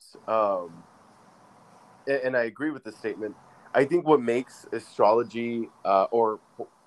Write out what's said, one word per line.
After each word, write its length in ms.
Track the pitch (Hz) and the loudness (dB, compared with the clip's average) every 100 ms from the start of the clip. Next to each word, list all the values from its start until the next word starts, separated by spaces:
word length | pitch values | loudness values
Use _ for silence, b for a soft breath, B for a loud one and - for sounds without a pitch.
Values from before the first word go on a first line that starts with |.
| - - - | -20 -18 -4
um, 560 | 110 104 95 87 82 - _ _ _ _ _ _ _ - - - - - | 0 0 -2 -6 -16 -20 _ _ _ _ _ _ _ -20 -20 -20 -16 -6
a-, 180 | 139 | -4
and 120 | 127 127 | -2 -2
I 60 | |
agree 260 | 117 101 151 | -2 -4 -8
with 140 | 139 | -8
this 120 | 110 107 | -14 -10
statement, 380 | 113 92 107 - - b b | -10 -8 -10 -12 -20 b b
I 100 | - | 0
think 220 | 143 175 151 | 2 0 4
what 140 | 147 | 2
makes 460 | 120 120 131 - - | 4 -2 -4 -14 -10
astrology, 960 | 117 - - 107 113 117 113 117 117 110 - | -10 -10 2 4 4 0 -6 -6 -6 -8 -8
uh, 200 | - 95 98 | 0 2 4
or, 300 | 117 110 107 - _ 113 _ | 2 0 -2 -12 _ -18 _